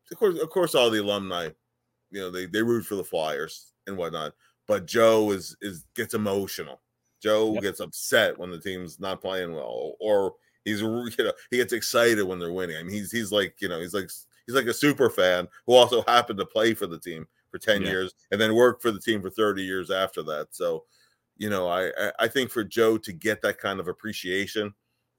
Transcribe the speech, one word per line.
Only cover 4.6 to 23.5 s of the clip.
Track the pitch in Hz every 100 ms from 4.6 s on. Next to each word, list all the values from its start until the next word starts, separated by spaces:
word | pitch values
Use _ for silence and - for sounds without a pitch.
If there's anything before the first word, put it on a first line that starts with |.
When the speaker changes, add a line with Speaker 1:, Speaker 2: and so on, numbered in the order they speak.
| -
Speaker 1:
But | 101 87
Joe | 120 113 110 107
is, | 98 85 -
is, | 104 87 - -
gets | 113 117
emotional. | 107 98 98 - 78 65 _ _ _ _
Joe | 107 107 110 107
Speaker 2:
Yep. |
Speaker 1:
gets | 98 90
upset | 90 - - 123 101 -
when | 90
the | 85
team's | 95 92 90 -
not | 95 92
playing | 95 95 87
well, | 80 62 58 73 -
or | 107 104 95 - _ _
he's, | - 107
you | 110 117 120 -
know, | 110 - -
he | 123
gets | 120
excited | 120 - 123 117 113
when | 95 92
they're | 85
winning. | 90 90 80
I |
mean, | 87
he's, | 104 95
he's | 117 104
like, | 104 95 -
you | 98
know, | 85
he's | 87
like, | 98 92 - - _ -
he's | 131
like | 117
a |
super | 113 147 139 123
fan | - 92 90 90 - -
who |
also | 123 120 120 107
happened | 120 120 98
to | 92
play | 110 113
for | 110 98
the | 82
team | - 80 80 _ _
for | 92
ten | - 104
Speaker 2:
Yeah. | 90
Speaker 1:
years | 92 92 - _
and | 101
then | 110 110
worked | 123 113
for | 120
the | 101
team | 104 107
for | 95
thirty | 90 107 98
years | 95 95 85
after | 95 95 -
that. | 78 76 78
So, | - 87 80 - _ _ _ _ _
you | 104
know, | 101 90
I, | 87 92
I, | - 101 -
I | 113
think | 139 123
for | -
Joe | 101 117 113 110
to | -
get | 85 110 107
that | 107